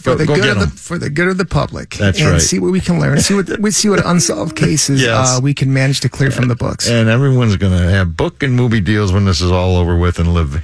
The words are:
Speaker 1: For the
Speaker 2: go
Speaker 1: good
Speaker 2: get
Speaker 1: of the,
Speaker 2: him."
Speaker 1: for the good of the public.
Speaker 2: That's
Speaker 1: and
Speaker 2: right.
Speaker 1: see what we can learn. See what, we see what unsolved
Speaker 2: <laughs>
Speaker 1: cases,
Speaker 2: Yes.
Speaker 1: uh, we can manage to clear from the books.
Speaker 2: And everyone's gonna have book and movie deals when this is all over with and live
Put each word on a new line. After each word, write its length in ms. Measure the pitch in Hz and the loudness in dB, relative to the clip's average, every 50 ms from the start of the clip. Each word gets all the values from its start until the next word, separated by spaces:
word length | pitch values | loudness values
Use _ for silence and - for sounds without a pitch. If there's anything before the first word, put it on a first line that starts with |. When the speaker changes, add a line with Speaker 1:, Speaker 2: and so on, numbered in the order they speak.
| - - | -4 -2
Speaker 1:
For 40 | - | 0
the 100 | - 156 147 | 0 0 0
Speaker 2:
go 80 | 147 | 2
Speaker 1:
good 80 | 190 202 | 2 2
Speaker 2:
get 80 | 208 | 0
Speaker 1:
of 80 | 208 202 | 0 0
the, 60 | 196 | -2
Speaker 2:
him." 60 | 147 | -2
Speaker 1:
for 260 | - - - - 170 170 | -4 -8 -12 -10 -8 -8
the 100 | - 143 | -6 -6
good 180 | 147 160 175 185 | -4 -2 -2 -2
of 80 | 190 185 | -2 -2
the 60 | 190 | -4
public. 460 | - - 151 127 - - 71 - - - | -2 -2 -4 -4 -4 -6 -12 -12 -12 -8
Speaker 2:
That's 240 | - 104 98 - - | -2 -2 0 0 2
Speaker 1:
and 120 | 151 98 90 | 2 2 2
Speaker 2:
right. 80 | 82 | 2
Speaker 1:
see 180 | 80 - 90 - | 2 0 0 0
what 120 | 185 180 | 0 0
we 80 | 185 185 | 0 0
can 180 | - - 175 160 | 0 0 0 0
learn. 200 | 147 135 139 143 | 0 0 2 0
See 120 | - - 196 | 2 2 0
what, 260 | 202 185 - - - | 0 0 -2 -4 -2
we 120 | 202 214 | -2 0
see 180 | 185 - - 214 | 0 0 0 2
what 160 | 190 180 - | 2 2 2
unsolved 500 | - 175 175 160 - - - - 160 - | 2 2 0 0 0 -2 -4 -4 -6 -4
Speaker 2:
<laughs> 100 | - 151 | -2 0
Speaker 1:
cases, 360 | 160 160 143 - - 139 131 | 0 0 0 0 0 0 0
Speaker 2:
Yes. 360 | 131 117 113 120 131 127 127 127 | 2 2 2 2 2 2 0 0
Speaker 1:
uh, 40 | |
we 120 | 127 143 143 | 0 -2 0
can 180 | - 147 135 135 | 0 0 0 0
manage 280 | 131 135 135 139 - | 2 2 0 0 0
to 80 | - 131 | -2 -4
clear 200 | - - 139 131 | -2 0 -2 -2
from 160 | 131 - 123 123 | 0 0 -2 -2
the 60 | 120 | -2
books. 320 | - - 107 - - - - | -2 -4 -6 -4 -4 -2 -2
Speaker 2:
And 180 | 120 117 113 110 | 0 2 2 2
everyone's 460 | 113 123 143 139 131 123 123 110 98 | 2 2 2 2 2 2 2 2 2
gonna 340 | 87 98 98 92 87 87 85 | 2 2 2 2 2 2 2
have 260 | 98 95 92 85 80 80 | 2 2 2 0 -2 -2
book 260 | 139 175 - - 143 | -4 -4 -4 -4 -2
and 120 | 135 123 | 0 0
movie 260 | 123 123 123 110 113 | 2 2 2 0 0
deals 300 | 90 82 107 107 104 95 90 | 0 0 0 0 0 0 2
when 120 | 104 98 | 2 2
this 140 | 95 87 73 | 2 0 0
is 100 | 90 90 | 0 0
all 260 | 90 90 90 92 92 87 | 0 0 2 2 2 2
over 200 | 87 85 87 85 | 2 2 0 0
with 220 | 85 87 85 - | 0 0 0 0
and 140 | 85 85 85 | 0 0 2
live 200 | 85 80 71 67 80 | 0 0 -2 -2 -4